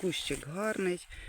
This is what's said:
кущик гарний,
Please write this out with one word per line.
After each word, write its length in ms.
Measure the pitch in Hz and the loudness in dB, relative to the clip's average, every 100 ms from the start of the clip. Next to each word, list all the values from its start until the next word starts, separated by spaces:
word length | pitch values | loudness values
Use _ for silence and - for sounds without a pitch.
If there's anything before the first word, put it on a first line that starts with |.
кущик 460 | 185 147 - 135 139 | 0 0 0 -2 -2
гарний, 600 | 175 220 208 185 180 - - | 0 0 2 2 2 -4 -12